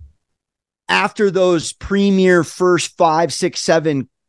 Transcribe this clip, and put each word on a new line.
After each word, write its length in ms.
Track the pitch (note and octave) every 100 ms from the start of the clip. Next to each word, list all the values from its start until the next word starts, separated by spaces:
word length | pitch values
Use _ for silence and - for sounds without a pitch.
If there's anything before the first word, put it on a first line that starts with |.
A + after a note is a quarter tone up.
| - _ _ _ _ _ _ _ -
after 420 | F#3 G3+ - G3+
those 420 | F3+ F#3 E3 C3
premier 680 | - - G3 G3+ F#3+ F#3 F3
first 540 | D3 - F3+ F3 - -
five, 360 | E3 D#3+ E3
six, 280 | - F3+ -
seven 480 | - E3 D#3 C#3 - _